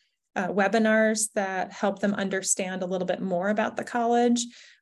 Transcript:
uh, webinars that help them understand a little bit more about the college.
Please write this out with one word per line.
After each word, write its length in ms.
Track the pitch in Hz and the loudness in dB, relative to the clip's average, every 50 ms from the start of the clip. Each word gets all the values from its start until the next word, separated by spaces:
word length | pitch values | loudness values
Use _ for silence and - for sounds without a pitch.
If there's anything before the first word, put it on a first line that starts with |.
| _ _ _ _ _ _ - | _ _ _ _ _ _ -6
uh, 100 | - 190 | -4 -4
webinars 840 | 175 175 196 196 196 202 226 220 220 220 220 220 220 220 214 - - - | -2 2 2 2 4 4 4 4 4 4 4 4 4 2 0 -2 -4 -2
that 380 | 214 196 190 190 185 185 196 - | -2 -2 -2 -2 -4 -4 -6 -4
help 260 | - - 202 196 190 | -2 -2 -2 -2 0
them 160 | - 202 202 | 0 -2 0
understand 680 | - 196 190 196 190 185 - - - 196 185 185 185 185 | 0 -2 -2 -2 -2 -2 -2 -2 -2 -2 -4 -4 -6 -4
a 40 | |
little 200 | 180 190 185 190 | -4 -4 -2 -2
bit 140 | 185 180 - | -2 -2 -2
more 280 | 185 190 180 170 180 202 | -2 -2 -2 0 0 0
about 280 | 214 202 - - - | 0 0 0 -2 -4
the 60 | - - | -6 -8
college. 640 | - - 240 233 233 240 240 240 240 240 240 240 - - - - - - _ | -6 -4 -2 0 2 4 4 4 4 4 2 0 -4 -10 -18 -20 -20 -20 _